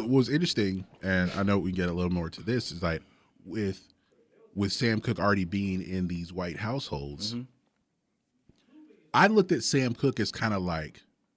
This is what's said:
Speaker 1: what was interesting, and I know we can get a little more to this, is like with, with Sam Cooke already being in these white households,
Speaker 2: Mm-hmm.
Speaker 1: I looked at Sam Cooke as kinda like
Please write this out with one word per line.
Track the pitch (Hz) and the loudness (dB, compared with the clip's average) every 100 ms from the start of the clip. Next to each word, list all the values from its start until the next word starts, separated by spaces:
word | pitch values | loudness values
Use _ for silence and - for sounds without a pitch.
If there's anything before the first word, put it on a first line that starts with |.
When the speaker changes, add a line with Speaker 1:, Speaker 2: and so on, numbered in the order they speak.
Speaker 1:
what | 113 | 4
was | 131 117 | 4 4
interesting, | 147 170 - 101 95 90 - | 2 0 2 0 0 -8 -8
and | 95 92 90 | 0 2 2
I | - | 2
know | 101 101 | 2 2
we | 90 | 2
can | 92 | 0
get | 87 | 0
a | |
little | 87 90 | 0 0
more | 87 82 | 0 -4
to | - | -6
this, | 80 120 - | -2 -2 -2
is | 85 | -4
like | 87 80 - _ _ _ | -2 -2 -6 _ _ _
with, | - 110 101 92 - _ _ _ _ _ - | -10 -4 -4 -4 -12 _ _ _ _ _ -10
with | - 101 | -2 -2
Sam | - 117 107 | 0 0 0
Cooke | - 104 | 0 2
already | 101 101 | 2 2
being | 90 98 98 92 | 2 -2 -2 -2
in | 92 92 90 | -4 -2 -2
these | 87 85 | -2 -6
white | 92 90 80 | -6 -6 -4
households, | 110 135 - 71 71 73 104 | -6 -4 -6 -6 -8 -8 -8
Speaker 2:
Mm-hmm. | 120 127 _ _ _ _ _ _ _ _ _ _ _ _ - - _ _ | -8 -12 _ _ _ _ _ _ _ _ _ _ _ _ -20 -20 _ _
Speaker 1:
I | 123 190 | 4 6
looked | 220 180 | 6 4
at | 151 | 2
Sam | - 143 127 | 2 2 2
Cooke | 117 139 - | 2 0 0
as | 101 | -2
kinda | - 113 101 | -2 -2 0
like | 90 80 78 - _ _ _ | -2 -4 -6 -12 _ _ _